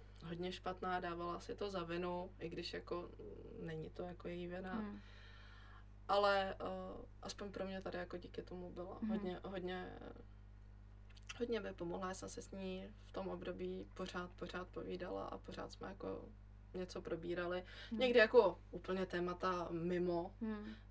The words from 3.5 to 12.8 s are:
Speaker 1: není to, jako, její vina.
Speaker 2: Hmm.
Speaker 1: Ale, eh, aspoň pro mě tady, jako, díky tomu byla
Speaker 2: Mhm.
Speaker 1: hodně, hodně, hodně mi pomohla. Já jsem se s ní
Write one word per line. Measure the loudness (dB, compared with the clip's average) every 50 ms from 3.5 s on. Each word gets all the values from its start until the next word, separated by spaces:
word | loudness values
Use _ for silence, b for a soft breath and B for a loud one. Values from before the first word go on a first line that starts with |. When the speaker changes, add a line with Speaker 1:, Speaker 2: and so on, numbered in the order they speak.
| -8 -6 -6
Speaker 1:
není | -4 -4 -4 -4 -6
to, | -6 -6 -6
jako, | -6 -6 -6 -6 -6
její | -4 -4 -4
vina. | -4 -4 -4 -4 -2 -2
Speaker 2:
Hmm. | -2 -2 -2 -6 -8 B B B B B B B B B B B B B B B B B -16 -16 -14 0 4
Speaker 1:
Ale, | 6 8 8 8 8 8 6 4 0 -2
eh, | -2 -2 -2 -2 -4 -6 -6 -8 -10 -12 -12 -10 -8
aspoň | -8 -6 -6 -6 -6 -4
pro | -4 -2
mě | -2 -2 -2 -4
tady, | -2 -2 -2
jako, | -2 -2 -4
díky | -6 -6 -6 -8 -8 -6
tomu | -6 -6 -6 -6 -6
byla | -6 -6 -6 -6 -4 -2
Speaker 2:
Mhm. | 0 2
Speaker 1:
hodně, | 2 2 2 0 -2 -2 -4
hodně, | -4 -4 -2 -2 0 -2 -2 -4 -6 -8 -8 -10 -10 -10 -10 -12 -14 -14 -16 -16 -16 -16 -16 -16 -16 -16 -16 -16 -16 -16 -16 -16 -16 -16 -16 -12 -12 -2 -2
hodně | 0 2 2 0
mi | 0 -2 -4
pomohla. | -4 -2 -2 0 0 0 0
Já | -2
jsem | -2 -4 -6
se | -6 -8 -8
s | -8
ní | -6 -4 -4 -4 -4 -4